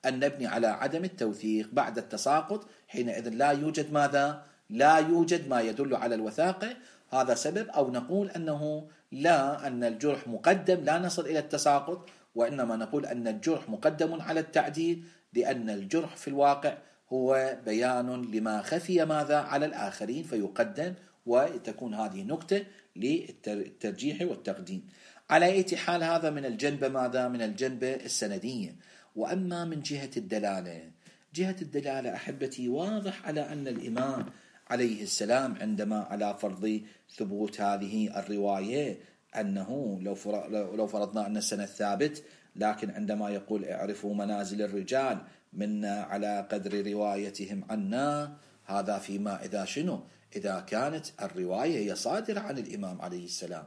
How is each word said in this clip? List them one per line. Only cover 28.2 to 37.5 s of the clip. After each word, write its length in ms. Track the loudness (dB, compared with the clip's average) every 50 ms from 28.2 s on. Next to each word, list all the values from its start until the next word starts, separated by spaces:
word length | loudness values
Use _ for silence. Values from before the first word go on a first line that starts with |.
| -2 -2 -2 -4 -4 -4 -4 -4 -6 -6 -8 -14 -20 -20 -20 -20 -20 _ _
وأما 480 | -4 -2 0 0 0 0 0 -2 -2 -2
من 180 | -4 -4 -4 -4
جهة 280 | -4 -4 -4 -6 -4 -6
الدلالة، 720 | -6 -4 -2 -2 0 0 0 -2 -2 -4 -8 -10 -12 -14 -18 -20 _ _ -20 -20 _ _ _ -4
جهة 220 | -2 0 0 0 -4 -6
الدلالة 520 | -4 -4 -4 -2 -2 -4 -2 -2 -4 -4
أحبتي 540 | -6 -6 -8 -6 -4 -4 -4 -4 -4 -2 0
واضح 580 | 0 0 0 0 -2 -2 -2 -4 -6 -6 -6
على 140 | -4 -2 -2 -2 -2 -4
أن 160 | -6 -4 -4
الإمام 580 | -4 -4 -4 -4 -2 0 0 0 -2 -4 -4 -6 -10 -16 -20 -20 _ -20 _ -4
عليه 320 | 0 2 2 2 2 -2 -4
السلام 540 | -2 -2 0 2 4 4 4 4 0 -2 -2
عندما 420 | -2 -2 0 0 0 0 0 -2 -2
على 320 | -4 -2 -2 -2 -2 -2 -2
فرض 420 | -4 -4 -4 -2 0 0 0 0 -4 -8 -20 -20 _ _ -8
ثبوت 440 | -6 -4 -4 -2 -2 -2 -2